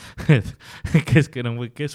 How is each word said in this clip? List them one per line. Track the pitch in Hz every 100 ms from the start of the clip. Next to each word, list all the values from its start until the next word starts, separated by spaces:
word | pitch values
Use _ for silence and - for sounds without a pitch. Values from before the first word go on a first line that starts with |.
| -
<laughs> | - - 135
Et | - - - - - 160
kes, | - 123 139 127
noh, | 120 117
või | 120
kes | - 147